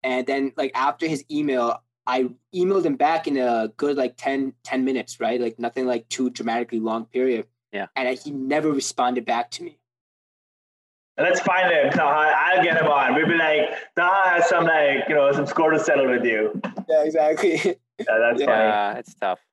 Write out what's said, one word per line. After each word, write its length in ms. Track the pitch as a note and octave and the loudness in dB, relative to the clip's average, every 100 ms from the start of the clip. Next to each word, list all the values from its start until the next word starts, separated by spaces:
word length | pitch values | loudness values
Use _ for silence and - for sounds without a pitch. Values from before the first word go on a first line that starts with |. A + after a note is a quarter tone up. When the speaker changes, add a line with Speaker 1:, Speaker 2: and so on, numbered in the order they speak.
Speaker 1:
And 240 | C3 B2+ B2+ | -4 -4 -2
then, 260 | C#3 C3+ C#3 | -2 -4 -4
like, 160 | C3+ | -6
after 320 | B2+ C#3 - D#3+ | -2 -2 -2 -6
his 160 | D3 - | -6 -6
email, 520 | D3+ D3 B2+ A#2+ - _ _ - | -4 -2 0 -2 -4 _ _ -4
I 240 | C3 B2 B2 _ | -2 -2 -6 _
emailed 320 | F#3 F#3 G3 E3 | -2 0 2 0
him 100 | C3 | 0
back 320 | D3 E3 D#3+ | 0 0 -2
in 80 | C#3 | 0
a 340 | B2 A#2 G#2+ - | 0 0 -2 -4
good, 220 | D3 C#3 | -2 -2
like, 160 | B2+ - | -4 -4
ten, 380 | C#3 C3+ C3+ - | -4 -4 -4 -8
ten 220 | - C3 C3 | -6 -2 -2
minutes, 340 | C3 - - | -2 -6 -6
right? 180 | A#2+ B2 | -2 -2
Like, 200 | A#2+ A2+ | -4 -4
nothing, 280 | A#2+ C3 B2+ | -8 -4 -2
like, 220 | A#2+ - | -4 -6
too 220 | - B2+ | -4 -4
dramatically 500 | B2 A#2 A#2 A#2+ A2+ | -2 -4 -4 -4 -4
long 240 | A2+ A2+ | -4 -6
period. 420 | A2+ B2 C3 A2+ - _ _ | -4 -2 0 -2 -6 _ _
Speaker 2:
Yeah. 160 | G2+ F#2+ | -10 -8
Speaker 1:
And 140 | C3 B2+ | -4 -4
I, 60 | |
he 160 | B2+ D3+ | -4 -8
never 420 | C#3 C3 D3+ D#3 | -8 -2 0 0
responded 540 | C#3 - - B2 B2 A2 | -2 -4 -2 0 -2 -2
back 240 | A#2+ A#2+ | -4 -4
to 100 | - | -10
me. 160 | F3 _ _ _ _ _ _ _ _ _ _ _ _ _ _ - | -14 _ _ _ _ _ _ _ _ _ _ _ _ _ _ -2
Speaker 3:
Let's 220 | E3 F3 | 0 2
find 300 | G3 F#3 F3+ | 2 2 2
him, 220 | D#3+ C#3 | 4 2
Taha. 420 | F3 D3 D3+ D3+ D3 | 2 2 2 2 2
I'll 280 | D#3+ F#3 | 2 2
get 160 | E3+ D#3+ | 2 2
him 80 | D#3 | 2
on. 260 | C#3+ B2+ | 2 2
We'll 140 | C#3 E3 | 2 2
be 60 | |
like, 340 | E3 D#3 D3+ D3+ - - | 2 2 2 0 -6 -8
"Taha 360 | - F3 G3 F#3 | -2 2 4 2
has 180 | F3 F#3+ | 2 2
some, 160 | F3 | 2
like, 400 | E3 D#3+ C#3+ C#3 - | 2 4 2 0 0
you 60 | |
know, 160 | D3+ C#3 | 2 4
some 140 | D3 C#3+ | 2 -2
score 240 | - D#3 | 2 2
to 80 | D#3 | 2
settle 300 | E3+ C#3 C3 | 2 2 2
with 160 | A#2+ | 2
you." 340 | A#2 A2 G#2+ - - - - | 0 0 -2 -4 -8 -10 0
Speaker 1:
Yeah, 160 | D#3+ | 2
exactly. 720 | D#3 D#3+ D3+ D#3+ F#3+ D#3+ F#3+ - | 2 2 2 2 0 2 -2 -4
<laughs> 140 | _ - | _ -10
Speaker 3:
Yeah, 200 | - A2 | -2 2
that's 220 | A#2 A#2+ | 2 2
Speaker 2:
Yeah, 480 | C#3 A2 G#2+ G#2 G2+ | 2 2 2 2 -2
Speaker 3:
funny. 120 | A#2+ | -6
Speaker 2:
it's 140 | - | -12
tough. 260 | - G2+ F#2 _ | -6 -4 -4 _